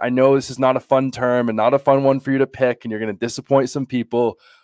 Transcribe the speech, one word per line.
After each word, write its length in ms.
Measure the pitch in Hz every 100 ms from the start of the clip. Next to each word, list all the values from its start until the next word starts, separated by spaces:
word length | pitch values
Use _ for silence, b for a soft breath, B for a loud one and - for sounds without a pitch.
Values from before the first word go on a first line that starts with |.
I 60 | 123
know 260 | 127 135 139
this 160 | 127
is 80 | 127
not 180 | 131 127
a 20 |
fun 300 | - 135 131
term 400 | 120 123 123 120
and 60 | 110
not 180 | 113
a 60 | 139
fun 240 | 143 135
one 160 | 135 135
for 120 | 135
you 60 | 135
to 80 | 131
pick, 400 | - 127 120 120
and 60 |
you're 80 | 107
gonna 140 | 110
disappoint 580 | 101 120 - - 139 127
some 160 | 147 131
people, 500 | 127 117 120 120 - b b